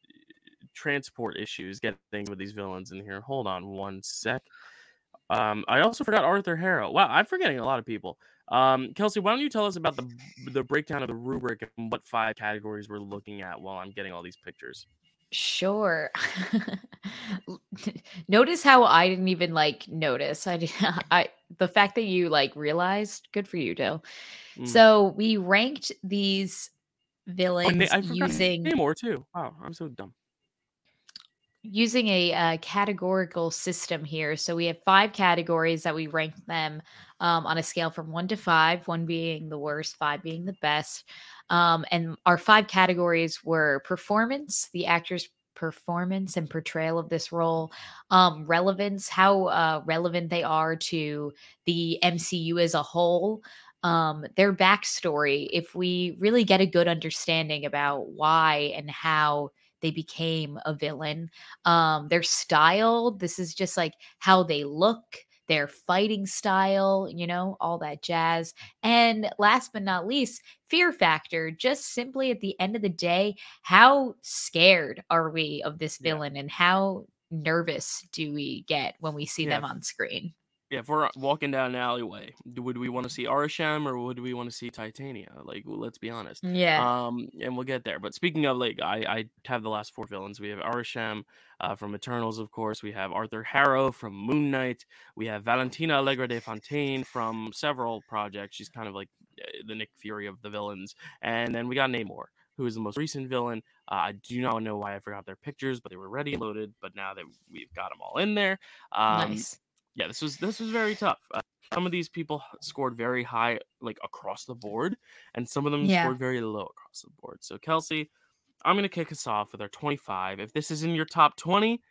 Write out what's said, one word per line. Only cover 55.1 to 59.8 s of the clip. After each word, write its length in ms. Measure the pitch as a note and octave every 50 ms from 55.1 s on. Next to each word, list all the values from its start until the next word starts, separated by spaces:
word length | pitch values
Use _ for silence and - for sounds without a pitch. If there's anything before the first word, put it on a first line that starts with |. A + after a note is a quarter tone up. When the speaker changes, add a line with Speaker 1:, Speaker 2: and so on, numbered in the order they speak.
| D3 D3 D3 C#3+ C#3 C#3+ C#3+ - -
Speaker 2:
if 220 | E3+ E3 - -
we 420 | F3+ F#3 F3+ F3+ F3+ F3+ F3+ - F3
really 240 | F3+ G#3 A3+ B3 A3+
get 160 | F#3+ G3 F#3+
a 60 | F#3+
good 240 | F3+ - F3 E3+ E3+
understanding 760 | E3+ D#3+ D#3+ D#3+ - - - - E3 D#3+ D#3+ D3+ D3+ D3 C#3+
about 440 | C#3+ C#3 C#3+ C#3+ C#3+ C#3+ C#3 - -
why 640 | - - D3+ D#3 D#3+ D#3+ D#3+ D#3+ D3+ D3 D3 C#3+ -
and 140 | D#3 D3+ D3
how 580 | C#3 - - D#3+ D#3 D3+ D3+ D3+ D3 D3 D3 C#3 - _ _ _ _ _